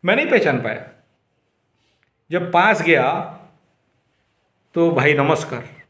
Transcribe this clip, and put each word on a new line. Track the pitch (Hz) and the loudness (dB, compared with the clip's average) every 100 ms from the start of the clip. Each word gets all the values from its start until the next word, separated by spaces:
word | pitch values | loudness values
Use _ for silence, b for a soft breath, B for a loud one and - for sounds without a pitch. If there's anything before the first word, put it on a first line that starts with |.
| 175 | 0
मैं | 233 | -2
नहीं | 311 | 2
पहचान | 262 175 127 | 0 2 -2
पाया। | 117 110 - - _ _ _ _ _ _ _ _ _ _ _ _ _ | -6 -10 -14 -20 _ _ _ _ _ _ _ _ _ _ _ _ _
जब | 170 175 | -6 0
पास | 170 196 202 | 2 2 2
गया | 160 156 127 175 - - - _ _ _ _ _ _ _ _ _ _ _ _ | 2 2 2 -2 -6 -14 -20 _ _ _ _ _ _ _ _ _ _ _ _
तो, | - 170 | -2 0
"भाई | 156 139 | 2 2
नमस्कार।" | 147 143 156 - 123 - - - | 2 2 0 -2 -10 -14 -20 -20